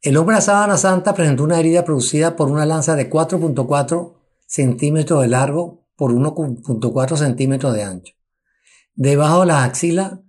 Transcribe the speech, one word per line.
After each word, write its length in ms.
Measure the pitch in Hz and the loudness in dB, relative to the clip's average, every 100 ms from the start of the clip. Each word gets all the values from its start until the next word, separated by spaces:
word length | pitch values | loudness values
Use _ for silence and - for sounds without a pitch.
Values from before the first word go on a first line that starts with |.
El 160 | - 143 | 2 2
hombre 160 | 165 | 4
de 60 | 220 | 2
la 60 | - | 2
sábana 300 | 202 208 196 | 2 2 2
santa 380 | 190 185 202 | 2 0 0
presentó 300 | 196 160 131 | 0 0 2
una 160 | 151 170 | 0 2
herida 260 | 160 170 165 | 2 2 0
producida 500 | 147 117 147 160 165 | -2 -2 0 0 0
por 140 | 143 | -2
una 160 | 147 151 | 0 0
lanza 300 | 160 147 151 | 0 0 0
de 120 | 123 | 0
cuatro 280 | 156 - 185 | -2 0 -2
punto 280 | 165 131 123 | -2 -2 -2
cuatro 540 | 143 139 165 180 _ _ _ _ | -2 0 -4 -6 _ _ _ _
centímetros 720 | - 135 123 147 156 151 160 | -2 0 0 0 0 0 2
de 60 | 127 | 2
largo 580 | 127 139 147 170 - _ _ | 2 0 -2 -6 -10 _ _
por 160 | 135 | 0
uno 220 | 120 143 | 2 0
punto 580 | 151 151 120 - 113 120 | -2 -6 -8 -6 -4 -2
cuatro 240 | 120 131 160 | -2 -2 0
centímetros 600 | 147 123 131 135 135 110 | -2 0 -2 0 -2 -4
de 80 | |
ancho, 320 | 101 92 - _ _ _ _ _ _ _ _ - | -6 -10 -16 _ _ _ _ _ _ _ _ -2
debajo 460 | 131 143 151 170 | 0 2 4 4
de 40 | 180 | 4
las 180 | 151 123 | 2 0
axilas 500 | - 170 165 98 - | -2 -2 -2 -2 -8